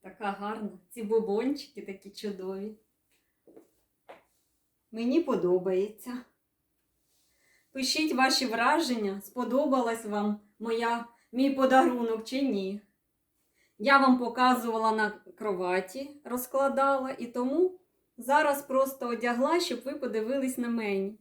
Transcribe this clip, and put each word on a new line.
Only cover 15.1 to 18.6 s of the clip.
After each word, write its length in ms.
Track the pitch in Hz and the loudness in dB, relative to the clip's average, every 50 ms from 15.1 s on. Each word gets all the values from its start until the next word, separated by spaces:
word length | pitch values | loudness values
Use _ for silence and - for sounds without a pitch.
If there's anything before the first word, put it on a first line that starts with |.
кроваті, 1120 | 202 - _ - 175 _ 226 214 196 180 185 180 180 185 190 185 - 262 277 285 - - _ | -2 -8 _ -20 -16 _ -4 -4 -2 -2 -2 0 0 0 -2 -4 -8 -12 -12 -12 -14 -18 _
розкладала, 840 | 233 240 247 247 - - 269 277 277 247 247 269 277 277 269 262 262 269 - | -8 -6 -6 -6 -2 0 2 2 2 2 2 2 2 2 0 0 -4 -8 -8
і 80 | 240 | -10
тому 540 | 233 - 247 247 262 277 320 370 370 370 - _ _ _ _ _ _ _ | -8 -4 -4 -2 0 2 2 2 2 0 -6 _ _ _ _ _ _ _
зараз 460 | - 240 247 277 294 311 294 277 277 | -16 -2 2 2 4 4 4 2 0